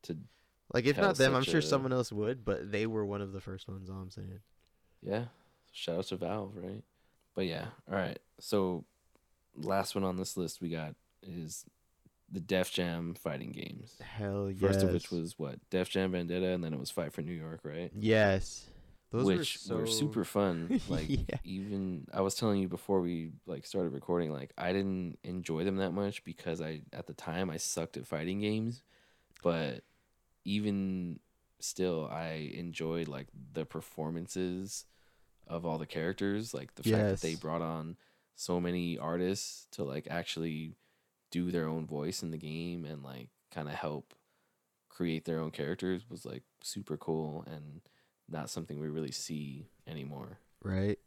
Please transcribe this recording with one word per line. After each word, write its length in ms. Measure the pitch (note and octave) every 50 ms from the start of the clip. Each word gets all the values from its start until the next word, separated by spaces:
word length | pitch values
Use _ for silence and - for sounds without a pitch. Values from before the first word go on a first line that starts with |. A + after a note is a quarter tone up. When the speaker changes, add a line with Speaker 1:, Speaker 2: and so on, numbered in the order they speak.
| -
Speaker 1:
to 140 | - E2 D#2 - - - _ _ _ _ _ _ _ -
Speaker 2:
Like, 120 | - A#2
if 100 | C#3 C#3+
Speaker 1:
tell 120 | - - G3
Speaker 2:
not 80 | F3
them, 180 | C#3 C3 C3+ C3
I'm 80 | B2+ C3+
Speaker 1:
such 80 | -
Speaker 2:
sure 80 | - E3
Speaker 1:
a 40 | D3
Speaker 2:
someone 300 | - C#3+ C3+ C3 C3 B2+
else 180 | B2+ A#2+ -
would, 340 | A2+ G#2 G#2 A2 C3 C3 G#2+
but 260 | G#2 G2 C2 C#2+ G#2
they 140 | G2+ G2+ A2
were 180 | A2+ A2 A2 G#2
one 160 | G2 G2+ G2+
of 120 | G2+ G2 F#2+
the 80 | G2
first 260 | - - F#2+ F#2+ -
ones, 220 | - F#2+ F#2+ F#2+ F2+
all 80 | F#2+
I'm 120 | F#2+ F#2+ F#2
saying. 280 | - - G2+ F#2+ F#2 F2+ - _ _ _ _ _ _ _ _ _ _ _ -
Speaker 1:
Yeah. 220 | - G2 A2+ A#2+ A#2 - - _ _ _ _ _ _
Shout 260 | - - - - E2+ F2
out 60 | F#2+
to 80 | - F#2+
Valve, 380 | F2 F2 E2 G2+ G#2+ G2+ G2 G#2
right? 280 | G2+ F2+ F#2 G2 A2 - _ _ _ _ _ _ _ _ _ _
But 120 | - F#2+
yeah, 220 | F2 E2 E2+ F2+ A2+ - - _ -
all 60 | F2+
right. 220 | G2 F#2 - - - _ _ _ -
So 440 | - - - G#2 F#2+ F#2 F2+ D#2+ - _ _ _ _ _ _ _ _ _ _ _ _ _ _
last 400 | - D#2 - F#2+ G2 F#2+ - -
one 80 | G2+ G2
on 120 | F#2 F2+
this 200 | F#2 F#2+ - -
list 240 | F#2+ F2+ D#2+ - -
we 80 | F2+ E2+
got 260 | E2 D#2+ D#2+ D2+ - _ _ _ _ _ -
is 420 | F#2+ E2+ F2 E2 D#2 - - - - _ _ _ _ _ _ _ - _ _ _ _
the 80 | - F#2+
Def 320 | E2 - G2 F#2 F2+ -
Jam 440 | - - F2+ F2 E2+ E2+ E2+ E2+ E2+
fighting 360 | - - D#2+ C#2+ C2+ - -
games. 440 | - - - - - - - A2+ - -
Speaker 2:
Hell 500 | - - - A2 G#2 G2+ G2 G2+ G2+ G2 F#2+ F#2
Speaker 1:
First 240 | F#2+ G2 G2 G2 G2
of 80 | F#2
which 200 | F2 E2+ - -
Speaker 2:
yes. 0 |
Speaker 1:
was 280 | F#2 E2+ E2 E2+ - -
what? 180 | D#2+ C#2 B1 - - _
Def 200 | - F#2 F#2 -
Jam 220 | - G2 F#2+ F#2
Vendetta, 360 | F#2 F2+ F2 E2+ F2 F2+ F#2 F#2
and 140 | F#2 F2+ E2+
then 100 | D#2+ D#2
it 60 | C#2
was 120 | C2 -
Fight 220 | - - E2 D2 -
for 80 | -
New 120 | D2+ D#2+ F2
York, 280 | E2 D#2 D#2+ D#2+ D#2+ -
right? 280 | - D2 E2 F2+ F2 -
Speaker 2:
Yes. 680 | G#2 G#2+ A2 A2 A2 G#2+ G2+ F#2+ F#2+ - - - - - - - - - - - - _ _
Those 140 | - A2+ G2+
were 120 | G2 F#2 F2
Speaker 1:
Which 200 | E2 - - - -
were 180 | F#2+ F#2 E2+ D2+
Speaker 2:
so 0 |
Speaker 1:
super 380 | - A2 A2 D3 D3 A2 A2+ -
fun. 560 | - - G#2 G2+ F#2+ F2 E2 E2 E2+ B3+ B3+ -
Speaker 2:
<laughs> 40 |
Speaker 1:
Like, 220 | - - - D#2 -
Speaker 2:
Yeah. 280 | C#3 - - - - C#3+ -
Speaker 1:
even, 640 | - F#2+ F#2+ G2 G#2 G#2 G2 F#2+ F#2 F2+ D#2 C2+ - -
I 80 | -
was 140 | G2 G2 F#2+
telling 240 | - A#2+ A2 G2+ G2
you 60 | F#2+
before 340 | F2+ F#2 E2+ - - G2 F#2+
we, 300 | F2 F2 F2 E2 E2 D#2+ - - _
like, 200 | - E2+ C#2 -
started 240 | - - G2 F2+ E2
recording, 420 | C2+ C#2 - - F2 F2 E2+ D#2
like, 220 | D2+ C#2 C2+ - -
I 140 | - - F2
didn't 460 | F#2 G2 G2 G2 F#2+ F#2 F2+ E2 - - -
enjoy 400 | - F2+ F#2 F2 - D#2+ D#2+ F2
them 140 | G2 F#2+
that 140 | F#2+ F#2+ F#2 E2+
much 300 | G2 G2+ G2 G2 - _
because 380 | - E2 - - F2+ E2 E2+
I, 200 | D#2+ D#2 D#2+ D2+ - - -
at 140 | - D#2+
the 60 | - D2+
time, 360 | - - D#2+ D#2+ F2 F#2+ F2+
I 80 | D#2
sucked 400 | D2+ - - - F2 E2 - -
at 80 | D2 B1+
fighting 320 | - E2 D2+ D#2+ F2 F#2+ G2+
games. 440 | G#2 G#2 G#2+ A2 A2 A#2 A#2+ B2 _ _ _ _ _ _ _ _ _ _ _ -
But 420 | - F2 E2+ E2 D#2 C#2 B1+ - - _ _ _ _ _ _ _ _ _ _ _ _
even 720 | F#2 G2+ G#2 G#2 G#2+ G2+ G2 F#2+ F#2+ F#2+ F#2 F2+ E2+ D#2+ - _ _ _ _ _ _ _ _
still, 480 | - - - - F#2 F#2 E2+ D#2+ D#2 -
I 400 | - D#2+ E2 D#2+ D#2+ D#2+ D2+ D2 -
enjoyed, 540 | - E2+ E2+ D#2+ - D#2+ D#2+ E2 E2+ E2
like, 200 | D2+ C#2+ C2 C#2 - - - C2 - -
the 120 | D#2+ D#2
performances 1200 | - - D#2+ - - - - D#2 D#2 E2+ E2 F2 - - F#2 F#2 F2+ F2+ F#2 F#2+ G2+ - - - - _ _ - - _ _ - _ _ _ -
of 200 | - E2 E2 E2+
all 120 | E2+ D#2
the 80 | D#2+ D#2
characters. 680 | - - D#2+ D#2+ F2 F#2+ - G2 G2+ G2+ G#2 A2 A#2 -
Like, 220 | C2+ - - -
the 80 | - -
fact 260 | A2+ A2 G#2+ G#2+ G#2
that 100 | G2 -
they 100 | - E2
Speaker 2:
Yes. 80 | E2 E2+
Speaker 1:
brought 200 | D#2+ D#2 E2 E2+
on 360 | E2 D#2+ E2 D#2+ D#2 E2 F2 - _ _ _ _ _ _ _
so 260 | - - - F2+ F2
many 360 | F2 F2 F2 F2 F2 E2+ E2+
artists 720 | A1 B1+ D#2 E2+ F2 F2+ F#2 G2 G#2 - - - - - _
to, 120 | - - D2+
like, 240 | C#2 C2+ D2+ - -
actually 640 | E2+ E2+ D#2+ - - D#2+ D#2+ E2 D#2 D#2 D#2+ D#2+ - _ _ _ _ _ _ _ _ _ _ _
do 200 | - E2+ F2 F2+
their 160 | F2+ E2+ D#2+
own 180 | D#2 D#2 E2 D#2
voice 380 | C#2 D#2 D2 D2 D#2+ D#2 - -
in 80 | E2
the 60 | D#2+
game 480 | D#2 D#2+ D2+ D#2 E2 E2+ F2 F2 F2 D#2+
and, 180 | D2 D#2 D2 C2+
like, 260 | C#2 C2 B1 B1 - _ _ _ _
kinda 200 | - E2+ D2+ D2 D2+
help 400 | - - D2+ D2+ D2 - _ - _ _ _ _ _ _ _ _ _ _ _ _ _ _
create 380 | _ - - F2 E2+ D#2+ D#2+ -
their 140 | - D#2+ D#2+
own 120 | D#2+ D#2+
characters 580 | - - D2 C#2+ F2+ - - F#2 F#2 F2 A2 -
was, 140 | - - -
like, 180 | A#1+ - B1+ _ _ _ _
super 340 | - - - G2+ - - D#2
cool 480 | D2+ - - D#2+ D#2+ D#2 D2+ D2+ D#2+ -
and 340 | - D#2 D2+ D2+ D2+ C#2+ - _ _ _ _ _ _ _ _ _ -
not 200 | E2 D#2 D2+ -
something 300 | - F2+ D#2+ - D2+ D2
we 80 | D#2
really 240 | D#2 D2+ D#2+ D#2 C2+
see 560 | C2 - - - D#2+ D2+ D2 C#2 C2+ C#2+ - - _ _ _
anymore. 540 | - D#2+ D2 C2+ C#2+ D2 C#2 C2+ C#2+ E2+ - _ _ _ _ -
Speaker 2:
Right. 340 | G2 F#2+ F#2+ F#2+ G2+ G#2 - _